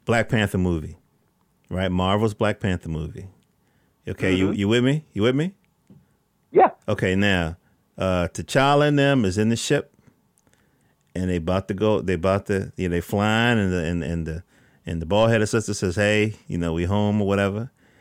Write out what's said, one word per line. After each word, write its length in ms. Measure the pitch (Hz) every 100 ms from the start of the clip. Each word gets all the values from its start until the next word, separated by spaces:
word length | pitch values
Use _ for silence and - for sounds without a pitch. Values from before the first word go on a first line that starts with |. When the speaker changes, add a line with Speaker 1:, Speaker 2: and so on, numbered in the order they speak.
| -
Speaker 1:
Black 240 | 113 110
Panther 280 | 113 101 95
movie, 400 | 90 82 76 85 _ _ _ _ _ _ -
right? 200 | 90 95
Marvel's 420 | 90 92 104 110
Black 260 | 104 104 104
Panther 300 | 101 90 -
movie. 380 | 78 78 - 95 - _ _ _ _ _ _ -
Okay, 260 | 92 98
you, 140 | 92 95
Speaker 2:
Mm-hmm. 60 | 101
Speaker 1:
you 80 | 101
with 160 | 117
me? 220 | 127 151 -
You 80 | 98
with 120 | 113 135
me? 180 | 175 - _ _ _ - _ _ _ _ _
Speaker 2:
Yeah. 200 | - 359 - -
Speaker 1:
Okay, 280 | 104 95 95
now, 420 | 101 92 82 87 _ _ _ -
uh, 300 | 95 90 85
T'Challa 540 | - 80 139 139 147 147
and 100 | 143
them 260 | 139 139 98
is 120 | 95
in 120 | 110
the 60 | 117
ship, 380 | - 143 - _ _ _ _ _ _ _ _ _ _ _ _ 90
and 140 | 92
they 60 | 90
about 300 | 82 95 -
to 60 |
go. 280 | 95 107 101
They 120 | 90
about 340 | 87 92 98 -
to, 240 | 98 92 -
you 140 | 92
know, 60 | 87
they 60 |
flying, 580 | - 101 107 110 120 117
and 120 | 95
the, 120 | 90 80
and, 180 | 87
and 220 | 73 85 80
the, 180 | 80 - _ _ _ -
and 160 | 82
the 40 | 80
bald-headed 420 | 101 113 113 107
sister 260 | 117 104
says, 220 | 101 95 90
"Hey, 400 | 104 107 107 104 -
you 100 | 87
know, 160 | 85
we 120 | 82 87
home 360 | 104 104 107
or 60 | 98
whatever." 440 | 98 98 101 127 _ _ _